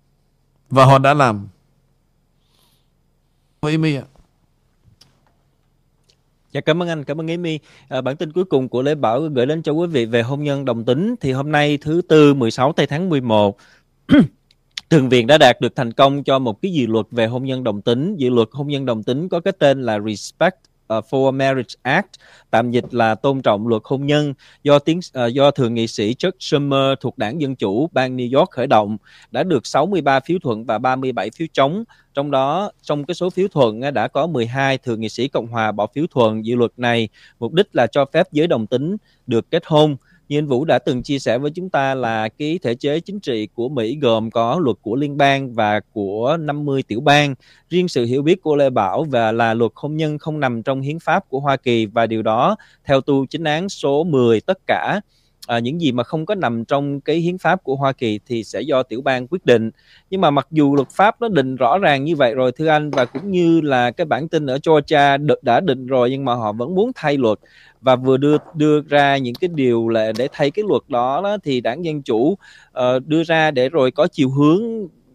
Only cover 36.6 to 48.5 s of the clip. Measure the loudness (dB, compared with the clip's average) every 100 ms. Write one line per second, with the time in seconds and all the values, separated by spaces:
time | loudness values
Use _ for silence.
36.6 | -2 0 -2 0 -2 -8 -20 _ -2 0
37.6 | 0 0 0 0 0 0 0 0 0 0
38.6 | -2 -4 -4 -8 -12 _ -4 -2 -2 -4
39.6 | 0 2 4 0 -10 _ -6 -4 -2 -2
40.6 | 2 0 0 -4 -4 -4 -2 -2 -4 -8
41.6 | -6 -2 -2 -2 -4 -4 -6 -6 -6 -4
42.6 | -4 -4 -2 -4 -6 -10 -6 -6 -6 -6
43.6 | -6 -4 -4 -2 0 0 0 -2 0 0
44.6 | 0 -2 -4 -4 -2 2 2 2 -2 -2
45.6 | 0 0 -4 -6 -4 -2 -2 -2 -4 -6
46.6 | -4 -4 -4 -2 4 4 2 -4 _ _
47.6 | _ -2 0 -2 -2 0 0 0 0